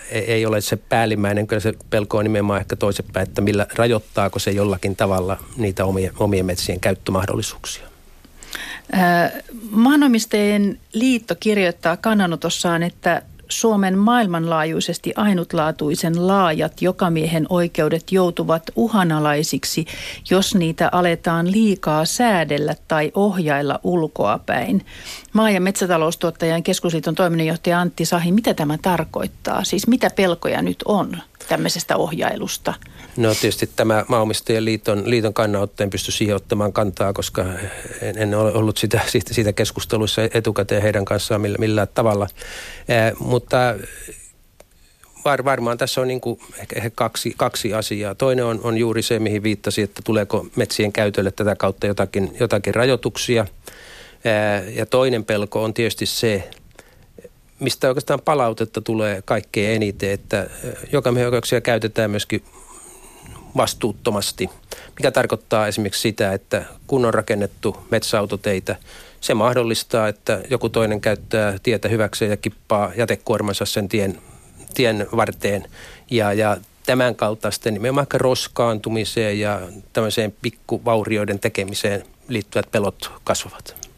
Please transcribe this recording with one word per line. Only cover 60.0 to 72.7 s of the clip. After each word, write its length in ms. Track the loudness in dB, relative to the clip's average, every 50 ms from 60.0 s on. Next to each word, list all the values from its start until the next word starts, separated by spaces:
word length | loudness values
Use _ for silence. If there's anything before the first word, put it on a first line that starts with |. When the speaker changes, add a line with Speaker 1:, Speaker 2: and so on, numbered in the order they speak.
| -2 -2
Speaker 1:
että, 280 | -2 -4 -4 -4 -4 -4
ää, 100 | -4 -6 -10 -12 -12 -12 -12 -12 -6 -2
jokamiehenoikeuksia 680 | -2 0 2 2 2 2 2 2 0 0 0 0 0 0
käytetään 500 | 2 0 0 0 0 -2 -2 -2 0 0
myöskin 340 | -2 -4 -4 -4 -4 -6 -6 -10 -18 -20 -20 -20 -20 -20 -20 -20 -20 -20 -20 -20 -20 -20 -20 -20 -20 -20 -16 -4 -2
vastuuttomasti, 920 | 0 0 0 -2 -2 -4 -4 -4 -4 -2 -2 -2 0 -2 -4 -4 -6 -6 -8 -8 -14 -18 -18 -18 -18 -18 -18 -6
mikä 140 | -2 -2 0
tarkoittaa 560 | 2 2 0 0 -2 -4 -2 -2 0 0 0
esimerkiksi 340 | 0 -2 -2 -2 -2 -2 -2
sitä, 320 | -2 -2 0 0 0 0
että 320 | -2 -4 -4 _ -4 -4 -4 -8 -14 -18 -6
kun 180 | -2 0 0 2
on 100 | 2 2
rakennettu 640 | 0 0 -2 -2 -2 -2 -4 -6 -4 -4 -4 -4 -6 -4 -4
metsäautoteitä, 840 | -2 -2 0 0 0 -2 -2 -2 -4 -4 -2 -2 -2 -2 -4 -6 -8 -8 -10 -18 -20 -20 -20 -20 -14 -6
se 140 | -2 0 2
mahdollistaa, 720 | 2 2 4 4 2 2 2 0 -2 -2 0 0 2 2 0
että 320 | -2 -4 _ -2 -2 -2 -2 -2
joku 180 | -2 -2 -2 0
toinen 320 | 0 2 2 2 0 0
käyttää 580 | 0 0 -2 -2 -2 -2 -2 0 0 0 -2 -2
tietä 260 | 0 0 0 0 0 0
hyväkseen 420 | 0 0 0 -2 -2 -2 -2 -2
ja 60 | -2
kippaa 560 | -2 -4 -8 -8 -10 -4 0